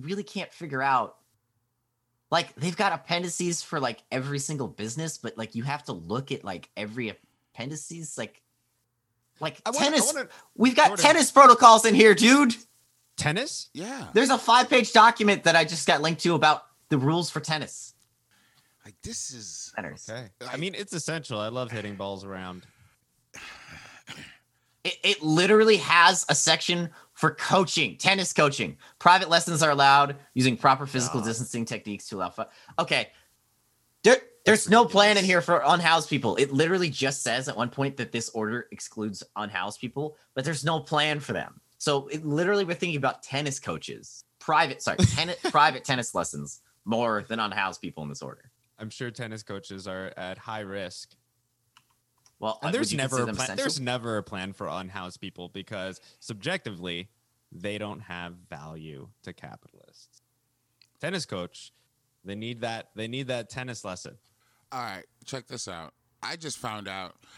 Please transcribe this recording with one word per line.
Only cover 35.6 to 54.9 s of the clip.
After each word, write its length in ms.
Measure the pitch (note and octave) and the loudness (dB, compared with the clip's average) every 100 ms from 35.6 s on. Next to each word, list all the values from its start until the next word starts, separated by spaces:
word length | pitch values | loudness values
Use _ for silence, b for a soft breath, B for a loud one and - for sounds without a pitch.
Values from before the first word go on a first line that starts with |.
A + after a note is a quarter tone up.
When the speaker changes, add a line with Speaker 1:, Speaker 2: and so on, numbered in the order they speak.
| C#3 | 4
Speaker 1:
unhoused 420 | F3 E3 E3 D#3 | 4 4 2 0
people. 280 | C#3 A2+ - | -2 0 0
It 160 | C#3 | 0
literally 380 | C#3 E3 F#3 E3+ | 2 0 0 -2
just 320 | C3 C3+ C#3 | -2 -4 -2
says 260 | A#2+ A#2+ C3+ | -4 -4 -4
at 80 | G2+ | -6
one 140 | A#2+ | -6
point 260 | C#3 C#3 C3+ | -4 -6 -6
that 140 | A2+ | -8
this 160 | A#2 - | -8 -8
order 360 | A2+ G#2+ A#2+ - | -6 -6 -6 -10
excludes 500 | G#2 - A2 G#2+ F#2+ - G2+ | -18 -16 -8 -8 -10 -14 -12
unhoused 440 | G#2 G2 G2 - | -8 -6 -8 -10
people, 360 | B2 C#3 D3+ b b | -12 -10 -10 b b
but 100 | C3+ | -8
there's 200 | C3+ D3 | -6 -4
no 160 | C#3+ D#3+ | -4 -4
plan 400 | - D3+ D3+ D3 | -2 -2 0 -2
for 120 | C3+ | -6
them. 280 | F#2 - - _ - | -8 -8 -16 _ -8
So 300 | - C#3 C#3 | -2 -2 -2
it 160 | D#3 | -8
literally, 400 | D#3 D3 G3 G3+ | -4 -2 0 -2
we're 100 | F3 | -2
thinking 220 | E3+ F3 D3 | -6 -6 -2
about 260 | C3 - | -4 -4
tennis 380 | - C#3 D3 C3+ | -8 -6 -6 -8
coaches, 640 | - D#2+ - A1 - - _ _ | -10 -10 -12 -16 -18 -20 _ _
private, 440 | - D3+ D#3 - | 0 2 2 -2
sorry, 140 | - - | -6 2
Speaker 2:
<laughs> 20 | |
Speaker 1:
tenni-, 340 | - - E3+ - F#4 | 2 2 -4 -4 0
private 340 | D3+ D#3 C3 | 4 4 2
tennis 300 | - B2+ A#2 | -4 -4 -2
lessons 460 | F#2 E2 D2 C#2+ - _ _ | -6 -6 -8 -14 -18 _ _
more 400 | G2+ A2+ A#2 G#2+ - | -6 -4 -2 -4 -6
than 100 | A2+ | -6
unhoused 400 | G#2 G2+ F#2+ F2 | -6 -4 -6 -6
people 220 | F2 - | -14 -12
in 60 | D2 | -12
this 140 | C#2+ | -12
order. 280 | C2+ - _ _ _ - | -16 -18 _ _ _ -16
Speaker 2:
I'm 120 | A2 | -16
sure 200 | - B2 | -12 -12
tennis 320 | A2 A2+ A2 | -10 -14 -14
coaches 440 | G#2+ G2 - F#2+ F#2+ | -14 -14 -14 -14 -12
are 260 | F#2 F#2+ - | -10 -12 -12
at 220 | F#2 F#2+ | -12 -12
high 220 | A#2+ A2 | -12 -12
risk. 540 | G2 G2+ F2+ - - _ _ _ _ _ _ _ _ _ _ _ _ - | -10 -10 -10 -14 -20 _ _ _ _ _ _ _ _ _ _ _ _ -10
Speaker 1:
Well, 180 | G#2+ - | -8 -6
Speaker 2:
And 60 | F#3+ | -6
Speaker 1:
uh, 40 | |
Speaker 2:
there's 140 | A#3 D#4+ | -4 -4
Speaker 1:
would 60 | |
you 40 | D3 | -4
Speaker 2:
never 100 | C3+ C3 | -4 -4
Speaker 1:
consider 60 | |
Speaker 2:
a 40 | A#2 | -4
Speaker 1:
them 100 | G#2 | -6
Speaker 2:
plan, 80 | C3 | -6
Speaker 1:
essential? 160 | - | -6
Speaker 2:
there's 160 | C#4 D3 | -6 -6
never 360 | B2 B2 A#2 G#2+ | -6 -6 -6 -8
a 40 | |
plan 300 | - G2 F#2+ | -8 -10 -10
for 160 | F#2+ F#2 | -10 -10
unhoused 520 | E2+ F#2 | -10 -12